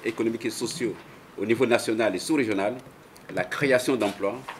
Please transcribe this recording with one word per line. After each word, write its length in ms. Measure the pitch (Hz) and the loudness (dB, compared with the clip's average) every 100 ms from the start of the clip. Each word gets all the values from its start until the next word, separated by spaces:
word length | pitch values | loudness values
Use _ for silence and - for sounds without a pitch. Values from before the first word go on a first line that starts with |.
économiques 420 | 113 113 113 113 113 | -6 -2 -2 -2 -4
et 40 | |
sociaux 440 | - 120 - 117 87 - - - - | -4 -6 -4 -4 -6 -14 -20 -18 -6
au 80 | |
niveau 220 | 104 113 123 | 0 2 4
national 480 | 120 - 110 110 | 4 2 2 2
et 40 | 92 | 0
sous-régional, 560 | - 156 110 98 101 127 - - - - - | 0 0 2 0 0 -4 -12 -20 -20 -20 -10
la 100 | 92 | -6
création 520 | - - 143 127 - 127 | -4 0 4 4 4 2
d'emplois, 440 | 104 95 98 123 131 | 2 0 -2 -4 -10